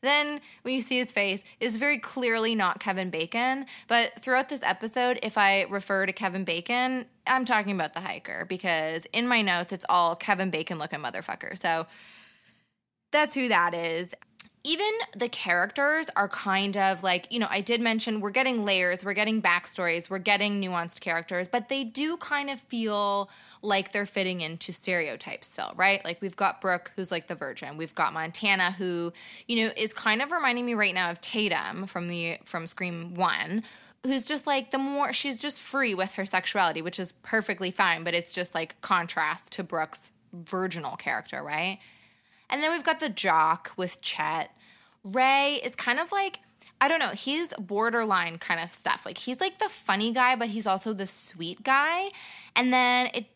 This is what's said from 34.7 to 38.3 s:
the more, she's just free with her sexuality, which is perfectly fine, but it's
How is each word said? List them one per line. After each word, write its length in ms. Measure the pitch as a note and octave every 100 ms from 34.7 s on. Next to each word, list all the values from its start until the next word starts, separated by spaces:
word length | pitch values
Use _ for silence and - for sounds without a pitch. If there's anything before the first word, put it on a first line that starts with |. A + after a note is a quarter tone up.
the 60 | C4+
more, 360 | C4+ C#4+ C#4
she's 260 | C4 C#4+ A#3+
just 180 | D4 C#4+
free 360 | - C4+ B3+
with 220 | F#3+ F#3+ -
her 100 | G3
sexuality, 560 | F#3 F#3 G#3 F3+ D#3+
which 160 | E3 F3
is 140 | F3+ -
perfectly 480 | - A3 G#3+ G3 F#3
fine, 340 | F#3 F#3+ E3
but 80 | E3+
it's 220 | E3+ E3+